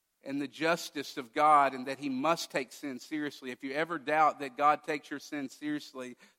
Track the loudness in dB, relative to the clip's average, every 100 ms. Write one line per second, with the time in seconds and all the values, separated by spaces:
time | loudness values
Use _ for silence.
0 | _ _ -6 -4 -4 -2 0 0 -2 -8
1 | -8 -8 -6 4 6 8 6 2 -6 -6
2 | -4 -2 0 0 0 -4 -6 -8 -10 -10
3 | -8 -6 -6 -8 -12 -10 -6 -4 -2 -4
4 | 0 4 4 2 -6 0 2 2 0 -6
5 | -6 -12 -8 -8 -8 -8 -6 -6 -8 -12
6 | -12 -12 -20